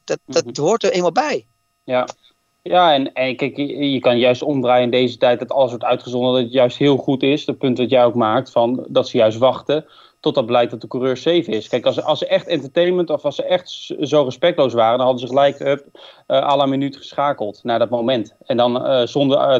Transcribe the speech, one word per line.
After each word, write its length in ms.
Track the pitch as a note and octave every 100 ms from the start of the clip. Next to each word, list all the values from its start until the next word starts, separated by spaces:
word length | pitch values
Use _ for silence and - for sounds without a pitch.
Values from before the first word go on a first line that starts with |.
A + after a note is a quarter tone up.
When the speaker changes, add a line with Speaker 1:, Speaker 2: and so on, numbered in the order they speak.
Speaker 1:
Dat, 140 | - D3+ -
dat 180 | D#3
Speaker 2:
Mhm. 160 | A#2+ A#2
Speaker 1:
hoort 220 | D3+ A3+
er 80 | F#3+
eenmaal 200 | F#3 F3
bij. 320 | F3 D4+ F3 - _ _ _
Speaker 2:
Ja. 240 | - B2+ B2+ - _ _ _ _
Ja, 300 | - F3 F3
en, 200 | C#3 C3+
en 240 | - C3 A#2+
kijk, 200 | C3+ A#2
je, 340 | C#3+ C3+ C#3+
je 80 | C3
kan 180 | B2+ A#2+
juist 240 | B2 B2
omdraaien 420 | D3+ C#3 B2 B2
in 60 | B2
deze 260 | B2+ B2+ A2+
tijd 220 | B2 B2
dat 120 | B2
alles 200 | - B2+
wordt 140 | A#2+
uitgezonden, 480 | A2 B2 - B2 B2+
dat 100 | B2+
het 100 | A#2
juist 240 | C3 B2 -
heel 200 | C#3+ C3
goed 260 | - C3+
is, 220 | C3+ D3
dat 140 | - C3
punt 200 | C#3 B2
wat 120 | A#2+
jij 140 | B2+
ook 100 | A#2+
maakt, 360 | A#2+ A2 A#2+ B2
van 360 | A#2+ A#2 B2+ -
dat 200 | C3 B2
ze 80 | B2+
juist 220 | A2 A2+
wachten 480 | B2+ - - D3 - _ _ _
totdat 260 | D#3 C#3+ A#2
blijkt 240 | B2 A#2
dat 100 | A2
de 60 | -
coureur 300 | B2+ C3 B2+
safe 260 | D#3+ F3 E3
is. 180 | A2 -
Kijk, 180 | B2 C3
als, 160 | -
als 160 | D3+ D3+
ze 80 | -
echt 200 | F#3 -
entertainment 640 | D#3+ C3 E3+ F3 F3+ E3+
of 140 | D3
als 100 | D3 -
ze 80 |
echt 260 | - F3+ -
z-, 180 | - - -
zo 220 | C#3+ D3+
respectloos 500 | B2+ - F3 E3+ C3
waren, 240 | A#2 A2+ B2
dan 80 | B2+
hadden 200 | B2 B2
ze 60 |
gelijk, 240 | C3+ C#3+ C#3
hup, 260 | C#3 C#3+ - - - - -
eh, 100 | C3+
à 200 | C#3 C#3
la 100 | C#3
minuut 300 | C3+ C#3 -
geschakeld 640 | - - C#3+ C3+ G#2 -
naar 140 | A#2+ A2+
dat 120 | A2+
moment. 440 | A#2+ A#2 B2+ - _ -
En 100 | A#2
dan, 280 | A#2+ B2 C3
eh, 200 | C3 A#2
zonder, 320 | C#3+ C#3 C#3
eh, 160 | C3+